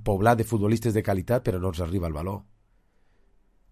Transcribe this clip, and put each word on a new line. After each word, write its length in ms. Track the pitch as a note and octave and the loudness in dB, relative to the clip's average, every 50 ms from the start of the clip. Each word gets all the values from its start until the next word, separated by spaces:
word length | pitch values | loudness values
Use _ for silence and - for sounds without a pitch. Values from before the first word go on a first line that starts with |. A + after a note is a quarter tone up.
| A2 | -2
poblat 340 | A2 G2+ F#2 G2+ A#2 A#2+ A2+ | 0 0 2 4 4 4 4
de 60 | A2+ | 2
futbolistes 500 | - A#2 G2+ G2+ G#2 A2+ A2 A#2 A#2 G2+ | 0 0 0 2 2 2 2 2 0 0
de 80 | A2 - | 0 0
qualitat, 400 | G#2+ G2 F#2+ E2+ - A#2 C3 - | 0 0 -2 0 0 0 0 0
però 160 | A#2 F#2 F2+ | 0 -2 0
no 140 | F2+ F#2+ E2 | -2 -2 -2
els 80 | E2+ | -2
arriba 260 | F2+ E2 F2 G2 E2+ | -4 -2 -2 -2 -2
el 80 | E2 D2+ | -2 -4
valor. 280 | D2+ E2+ F#2+ G2+ G#2 - - - _ _ _ _ _ _ _ _ _ _ _ _ _ _ _ _ _ _ _ _ _ _ _ | -4 -6 -6 -8 -10 -12 -16 -20 _ _ _ _ _ _ _ _ _ _ _ _ _ _ _ _ _ _ _ _ _ _ _